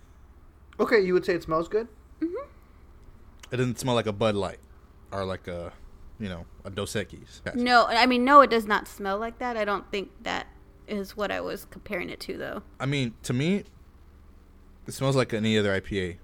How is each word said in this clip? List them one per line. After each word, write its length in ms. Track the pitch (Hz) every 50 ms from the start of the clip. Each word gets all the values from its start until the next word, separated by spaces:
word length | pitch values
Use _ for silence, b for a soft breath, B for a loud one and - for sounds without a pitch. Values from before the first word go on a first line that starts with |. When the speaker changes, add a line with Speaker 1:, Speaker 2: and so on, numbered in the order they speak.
| b b b b b - - - - - - - - - - -
Speaker 1:
Okay, 200 | 208 - 247 214
you 140 | 190 180 180
would 100 | 180 175
say 100 | - 180
it 80 | 165 -
smells 260 | 160 160 160 165 -
good? 200 | 208 214 233 247 - - - - - -
Speaker 2:
Mm-hmm. 280 | 320 339 359 480 571 571 - - - - - - - - - - - - - - - - - - - - -
Speaker 3:
It 40 |
doesn't 220 | 120 127 127 117 -
smell 160 | - 131 120
like 120 | 117 104
a 60 | 107 104
Bud 220 | 101 117 110 104
Light 240 | 101 95 90 - - - - - - - - - - - - -
or 120 | 98 95
like 220 | 95 92 90 -
a, 260 | 95 87 87 85 87 - - - - - - - - - -
you 100 | 110 95
know, 160 | 90 85 80 - - - -
a 60 | 98
Dos 220 | 95 104 98 - -
Equis. 480 | 110 95 - - - - - - - -
Gotcha. 140 | - - 247
Speaker 2:
No, 280 | 240 247 247 233 220
I 200 | - 226 226 240
mean, 180 | 254 247 240 247
no, 160 | 262 294 285
it 100 | 269 226
does 160 | 226 233 214
not 220 | 208 208 190 - -
smell 280 | - - 202 190 196 208
like 200 | 226 233 233 -
that. 180 | 254 247 240
I 80 | 220 214
don't 240 | 202 202 185 - - -
think 180 | 202 190 - - - -
that 240 | 90 90 95 - - - - - - - - - -
is 280 | 214 202 196 190 -
what 140 | 208 208 190
I 100 | 190 185
was 240 | 175 180 - - -
comparing 440 | - - 190 - - 208 180 180 170
it 100 | - -
to, 160 | - - -
though. 260 | - - 139 - 214 - - - -
Speaker 3:
I 60 | 127
mean, 280 | 135 143 143 131 117 110 - -
to 100 | - 127
me, 320 | 123 143 170 196 202 - - - - - - - - - - - - - - - - - - - - - - - - -
it 60 | - 113
smells 220 | - 135 135 135
like 160 | 135 120 117 120
any 240 | 107 107 110 110
other 160 | 107 101 101 98
I 80 | 95
P 200 | - - 107 98
A, 180 | 92 87 82 -